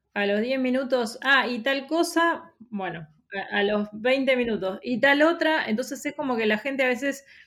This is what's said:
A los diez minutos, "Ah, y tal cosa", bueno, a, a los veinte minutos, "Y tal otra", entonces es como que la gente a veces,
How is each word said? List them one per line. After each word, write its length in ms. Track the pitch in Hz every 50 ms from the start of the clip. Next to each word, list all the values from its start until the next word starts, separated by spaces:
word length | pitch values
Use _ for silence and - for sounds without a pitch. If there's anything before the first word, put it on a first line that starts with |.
| _ _ -
A 120 | 208 202
los 140 | 202 202 208
diez 180 | 226 254 269 262
minutos, 600 | 254 254 247 262 277 247 262 247 233 220 - - -
"Ah, 240 | 262 277 262 226
y 120 | 247 240 233 220
tal 240 | 277 269 277 269
cosa", 680 | - 311 330 330 330 - 330 339 339 320 - - - _ _ 220 -
bueno, 360 | 220 196 190 175 160 165 160 - _ _ _ _ 202 196 190 -
a, 80 | - 202
a 40 | 202
los 260 | 202 208 208 208 208 -
veinte 420 | 220 220 254 262 277 262 262 262
minutos, 420 | 247 240 233 214 180 185 185 190 226 -
"Y 160 | 240 254 208
tal 200 | 269 277 277 285 302
otra", 420 | 330 339 330 330 311 311 311 -
entonces 380 | - 214 214 254 - 277 262 -
es 100 | 294 285
como 220 | - 294 262 247
que 80 | 226 226
la 100 | 214 214 214
gente 240 | - 277 277 269 262
a 40 | 254
veces, 360 | 247 233 277 277 269 - - - - - -